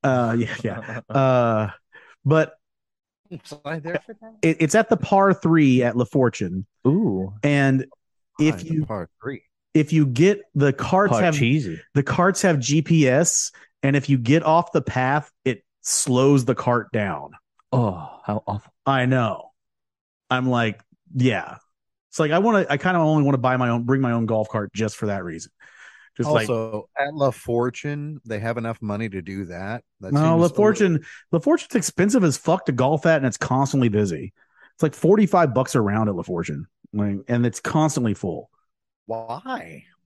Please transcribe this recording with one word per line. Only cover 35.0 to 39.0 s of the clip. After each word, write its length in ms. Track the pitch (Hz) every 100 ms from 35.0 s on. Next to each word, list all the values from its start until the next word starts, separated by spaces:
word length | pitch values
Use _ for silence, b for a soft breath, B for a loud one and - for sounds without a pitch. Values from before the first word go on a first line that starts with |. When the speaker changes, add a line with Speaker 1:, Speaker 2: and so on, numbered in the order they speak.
| 165 208 202 185 160
Speaker 1:
bucks 200 | 120 131
a 60 | 131
round 280 | 107 107 110
at 60 | 92
La 80 |
Fortune, 420 | - 87 - 73 - _ _
like, 280 | 104 104 98 -
and 160 | 120 120
it's 160 | 107
constantly 520 | - 156 156 143 120
full. 360 | 98 98 80 - _ _ _ _ _